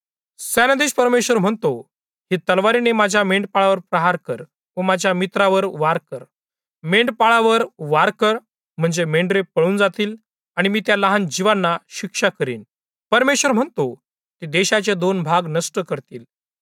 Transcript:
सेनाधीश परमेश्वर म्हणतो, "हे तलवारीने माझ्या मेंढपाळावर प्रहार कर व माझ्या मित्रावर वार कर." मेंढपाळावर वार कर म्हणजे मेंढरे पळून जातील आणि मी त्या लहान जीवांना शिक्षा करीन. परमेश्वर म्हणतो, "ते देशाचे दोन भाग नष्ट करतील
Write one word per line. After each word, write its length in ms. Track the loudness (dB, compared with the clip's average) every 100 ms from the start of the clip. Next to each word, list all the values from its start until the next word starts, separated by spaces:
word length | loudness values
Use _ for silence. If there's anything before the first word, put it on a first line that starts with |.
| _ _ _ -18
सेनाधीश 540 | -4 0 2 2 0
परमेश्वर 460 | 0 2 2 2 0
म्हणतो, 420 | 0 0 -2 -4 -8 _ _ _ _
"हे 40 | -4
तलवारीने 560 | 0 2 2 2 2
माझ्या 320 | 2 2 2
मेंढपाळावर 540 | 0 0 0 0 2 2
प्रहार 380 | -2 -2 0 -2
कर 260 | -4 -10 -12 _ _ -6
व 40 |
माझ्या 340 | -2 0 0
मित्रावर 500 | 0 -2 0 2 2
वार 340 | 0 -2 -2 -2 -4
कर." 140 | -14 -16 _ _ _ _ _
मेंढपाळावर 800 | -2 0 0 0 2 4 4 2 -2 -8
वार 320 | -2 2 2
कर 260 | 2 0 0 -6 _ _ -4
म्हणजे 260 | -2 -2
मेंढरे 380 | -2 0 0 -2
पळून 340 | -2 0 0 2
जातील 400 | 0 -2 -6 -8 _ _ _ -4
आणि 120 | -2
मी 120 | -2
त्या 160 | 0 0
लहान 300 | 2 0 -2
जीवांना 480 | -2 0 2 0 -2 -8
शिक्षा 400 | -12 -10 -2 -2
करीन. 340 | -2 -6 -6 -14 _ _ _ _
परमेश्वर 420 | 2 2 2 2
म्हणतो, 480 | 0 -2 -4 -6 -8 _ _ _ _
"ते 60 | -6
देशाचे 480 | -2 0 0 0
दोन 280 | -2 0 -2
भाग 240 | 0 -2 0
नष्ट 320 | -4 -4 -6
करतील 460 | -6 -8 -10 -20 -20 _ _ _